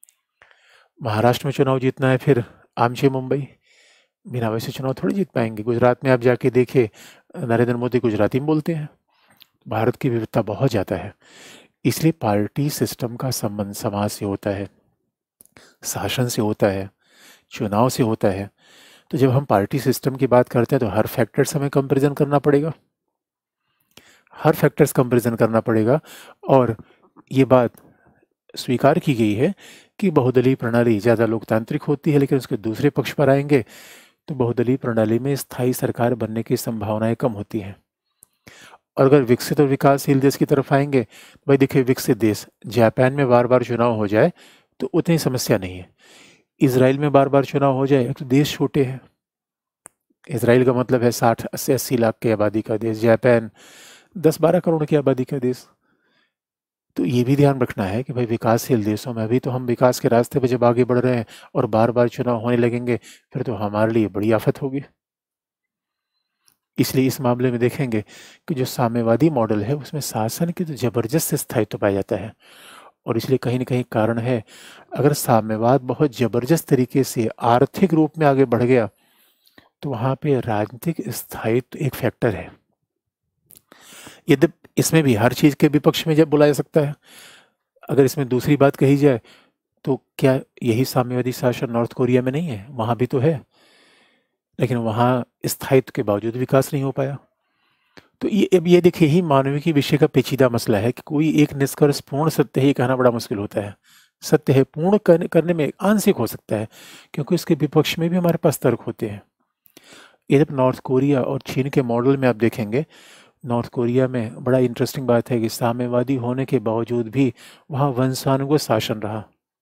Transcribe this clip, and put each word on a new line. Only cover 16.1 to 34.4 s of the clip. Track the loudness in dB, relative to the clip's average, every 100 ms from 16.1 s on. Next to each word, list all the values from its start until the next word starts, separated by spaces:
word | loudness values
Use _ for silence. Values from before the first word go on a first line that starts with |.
| -2 -2
से | -2
होता | -2 0 0
है, | 0 -8 _ _ _ -20 _ _
चुनाव | -8 -2 0 2
से | 0
होता | -2 0 -2
है। | -2 -8 _ _ _ -20 _ _
तो | 0
जब | 2
हम | 2 2
पार्टी | 0 0 -2
सिस्टम | -2 -2 -4 -2
की | 2
बात | 2 2
करते | 0 0 0
हैं |
तो | 0
हर | -2 -2
फैक्टर्स | -2 -2 -2 -2 -2
हमें | -2
कंपैरिजन | -2 0 2 0
करना | 0 0 0
पड़ेगा, | 2 2 0 -8 _ _ _ _ _ _ _ _ _ _ _ _ _ _ _ -2
हर | 0 2
फैक्टर्स | 2 2 2
कंपैरिजन | 2 0 0 0 0
करना | 0 0
पड़ेगा। | 0 2 2 0 -4 -20 -20 _ 2
और | 2 2 -2 -12 _ _ _ -4
ये | 0 4
बात | 4 2 -4 -20 _ _ _ _ _ _
स्वीकार | -10 -6 2 2 2
की | 0
गई | 0 0
है | 0 -2 -4 -14 -20 _ -4
कि | 0
बहुदलीय | 2 2 2 2 0
प्रणाली | 0 2 2 2
ज़्यादा | 2 2 0
लोकतांत्रिक | -2 -2 -4 -2 -6
होती | -4 -2 0
है, | 0
लेकिन | 2 -2
उसके | -4 -8
दूसरे | -6 -2 -2
पक्ष | -2 -4
पर | 0 2
आएंगे | 2 2 0 0 -12 -20 -20 _ _ -8
तो |
बहुदलीय | -4